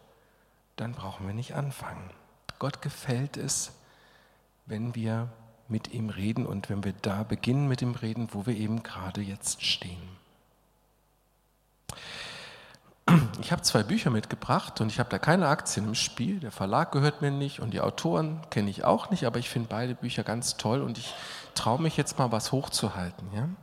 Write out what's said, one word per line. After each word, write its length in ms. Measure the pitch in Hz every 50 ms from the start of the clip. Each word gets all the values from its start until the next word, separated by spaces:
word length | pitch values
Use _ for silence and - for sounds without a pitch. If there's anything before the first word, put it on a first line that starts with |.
| - - _ _ _ _ _ _ _ _ _ _ _ _ _
dann 180 | - 113 120
brauchen 360 | 123 - - 98 95 - 92 95
wir 60 | 101
nicht 200 | 113 135 - -
anfangen. 560 | - 143 139 - - - - - - 95 90 - - - - _ _ _ - - -
Gott 240 | 123 135 - -
gefällt 540 | - 143 - - - - 120 120 139 147 -
es, 340 | - - 135 - - - - - - - - - - - - - - - _ _ _ _ _ _ _ _
wenn 300 | - 110 107 117 120 117
wir 320 | 117 110 113 110 113 117 120 - - - - - - _ -
mit 240 | 110 110 - - -
ihm 160 | 117 110 107
reden 340 | 98 95 95 107 113 127 120
und 240 | - 98 101 - -
wenn 140 | 104 101
wir 100 | 101 98
da 300 | 92 - - 107 95 101
beginnen 460 | 110 - 101 - - 120 123 143 147 135
mit 120 | 127 -
dem 140 | 127 123 117
Reden, 340 | - 117 110 110 120 117 110
wo 140 | - 101 98
wir 100 | 127 117
eben 260 | 104 107 107 110 113
gerade 380 | - - - 95 92 95 - 101
jetzt 420 | 101 98 98 - - - - -
stehen. 400 | - - - - - 90 90 87 85 92 95 - _ _ _ _ _ _ _ _ _ _ _ _ _ _ _ _ _ _ _ _ _ _ _ _ _ _ _ _ _ _ _ _ _ - - - - - - - - - - - - - - - - - - - _ - - _ _ - 170 160 123 107 - -
Ich 120 | - -
habe 100 | 170 -
zwei 220 | - - - 117 101
Bücher 260 | 104 185 226 - -
mitgebracht 720 | 117 107 - - 120 - - - 131 190 - - - -
und 80 | 110 107
ich 80 | - -
habe 120 | 120 -
da 100 | - 95
keine 260 | - 151 165 196 175
Aktien 400 | 139 147 - - - - - 104
im 80 | 107 113
Spiel. 460 | - - - - - 120 - 202 190
Der 100 | 143 -
Verlag 400 | - - 98 98 107 139 170 -
gehört 320 | - 143 139 151 143 -
mir 80 | 147 143
nicht 300 | 139 139 143 139 - -
und 100 | - 113
die 100 | - -
Autoren 600 | - - - - - 165 175 165 156 156 160 160 156 -
kenne 200 | - 117 104 101
ich 120 | 95 -
auch 280 | - 135 196 226 - -
nicht, 140 | 196 - 139
aber 140 | 117 - 120
ich 100 | 120 -
finde 200 | - 123 113 -
beide 260 | 104 110 120 127 120
Bücher 300 | - - 120 - - 107
ganz 320 | - 107 120 120 - -
toll 260 | - - 107 117 139
und 160 | 135 123 113 -
ich 160 | - - - - - - - - - - -
traue 260 | - - 110 117 151
mich 160 | 165 160 -
jetzt 220 | - 139 - - -
mal, 140 | 135 120
was 180 | 113 107 - -
hochzuhalten, 840 | - 135 - - - - - 101 - 95 90 87 - - - 95
ja? 160 | 101 104 131 170 190 -